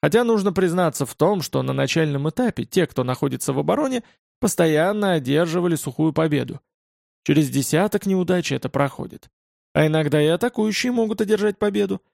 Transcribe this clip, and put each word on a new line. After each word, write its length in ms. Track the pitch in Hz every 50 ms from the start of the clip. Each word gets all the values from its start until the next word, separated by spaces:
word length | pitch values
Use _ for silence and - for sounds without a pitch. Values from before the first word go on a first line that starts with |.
| -
Хотя 220 | 147 143 226 247
нужно 280 | 233 226 214 190 202 175
признаться 540 | 190 190 175 160 185 180 160 135 - 143
в 80 | 120 -
том, 280 | _ - 175 208 190 147
что 200 | - - 143 131
на 100 | 131 135
начальном 560 | 135 139 135 - 165 160 151 143 139 139 156
этапе 360 | 156 - 254 233 - - 117
те, 220 | - - 185 175
кто 180 | - - - 127
находится 480 | 123 127 - - 143 127 123 - - 135
в 60 | 135
обороне, 440 | 147 143 - 277 311 269 262 247 - _ _ _ _ _ _ _
постоянно 720 | - 208 - - 175 160 156 151 160 185 208 214 202 196 180
одерживали 640 | 160 131 123 139 151 175 170 160 180 175 175 170
сухую 360 | 147 - 147 127 - 156 160 143
победу. 480 | - 160 160 147 139 123 117 - 147 _ _ _ _ _ _ _ _ _ _ _ _ _
Через 240 | - 147 147 156 135
десяток 560 | 123 139 131 - - 156 190 208 - 202 -
неудач 440 | 196 190 185 180 160 185 180 165 -
это 180 | 143 131 - -
проходит. 640 | - 135 139 135 - - - - - - - _ _ _ _ _ _ _ _ _ _
А 120 | 147 151
иногда 340 | 156 156 156 156 147 139 151
и 60 | 151
атакующие 680 | 156 165 175 - 247 - - 214 214 202 - - 247 247
могут 280 | 226 226 220 220 196
одержать 380 | 214 196 214 202 202 214 196 _
победу. 440 | 214 208 196 208 202 190 196 190 _ _